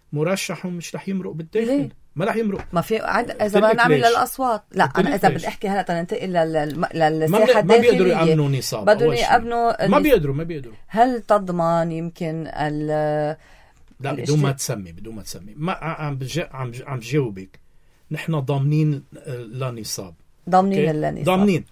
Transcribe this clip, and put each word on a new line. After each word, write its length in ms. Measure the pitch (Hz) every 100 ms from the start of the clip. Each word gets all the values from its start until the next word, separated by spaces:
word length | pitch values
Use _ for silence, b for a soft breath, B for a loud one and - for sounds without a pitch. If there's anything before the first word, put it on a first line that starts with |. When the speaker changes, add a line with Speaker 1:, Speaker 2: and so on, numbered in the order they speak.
| _
Speaker 1:
مرشحهم 640 | 147 156 190 - 165 185
مش 200 | 175 160
رح 140 | 170 -
يمرق 240 | 190 185
بالداخل. 340 | 156 165 214 226
Speaker 2:
ليه؟ 340 | 277 277 - - -
Speaker 1:
ما 80 |
رح 120 | 196 214
يمرق. 300 | 220 202 -
Speaker 2:
ما 80 | 175
في 180 | 156 220
عد-، 320 | - 196 240
إذا 140 | -
Speaker 1:
قلت 120 | 214 196
Speaker 2:
بدنا 100 | 214
Speaker 1:
لك 100 | 233
Speaker 2:
نعمل 240 | 240 226
Speaker 1:
ليش. 100 | 233
Speaker 2:
للأصوات، 520 | 233 247 - 254 214 -
لا، 120 | 185
Speaker 1:
قلت 140 | 170 160
Speaker 2:
أنا 160 | 185
Speaker 1:
لك 100 | 285
Speaker 2:
إذا 40 | 190
Speaker 1:
ليش. 100 | 165
Speaker 2:
بدي 100 | 208
أحكي 200 | - 202
هلأ، 140 | 196
بدنا 180 | 185 170
ننتقل 280 | 170 214 185
لل-، 520 | 175 160 160 151 143
م-، 60 | 180
للساحة 440 | 160 156 160 156 202
Speaker 1:
ما 60 |
بي-، 300 | 233 233 190
ما 60 | 226
بيقدروا 260 | 240 180 180
Speaker 2:
الداخلية. 240 | 160 160
Speaker 1:
يأمنوا 180 | 160 143
نصاب، 360 | 135 113 113
Speaker 2:
بدهم 240 | 202 208 -
Speaker 1:
أول 100 | 147
شيء. 80 | -
Speaker 2:
يأمنوا 600 | 240 233 233 233 - 170
Speaker 1:
ما 120 | 269
Speaker 2:
النص-، 40 |
Speaker 1:
بيقدروا، 320 | 294 240 143
ما 100 | 135
بيقدروا. 300 | 165 160 120 107 -
Speaker 2:
هل 360 | 202 247 247
تضمن 680 | - 208 190 175 165 170 170
يمكن 540 | 165 170 - 165 160 156
ال-، 880 | - 151 151 151 151 151 151 151 151 b b b b - _
Speaker 1:
لا، 120 | 131
بدون 260 | 147 120 151
ما 100 | 143
Speaker 2:
الاشت-، 100 | 135
Speaker 1:
تسمي، 340 | - 113 90
بدون 220 | 82 107
ما 80 | 110
تسمي. 320 | 92 - 95 107
ما 160 | 160
ع-، 340 | 185 151 160 151
عم 100 | 139
بج-، 300 | 131 151 175
عم 180 | 131 127
ج-، 120 | 117
عم 160 | - 123
جاوبك. 640 | 113 147 127 95 95 - _ _ _ _ _
نحن 300 | 151 - 160
ضامنين، 600 | 127 139 139 151 151 143 - -
آه، 180 | - 123
لا 340 | 117 127 131
نصاب. 440 | 117 107 - 92 82 _ _ -
Speaker 2:
ضامنين 300 | 185 190 190
Speaker 1:
أوكي؟ 120 | 151
Speaker 2:
اللا 200 | 151 151
نصاب. 140 | 147
Speaker 1:
ضامنين. 400 | 151 185 202 170 -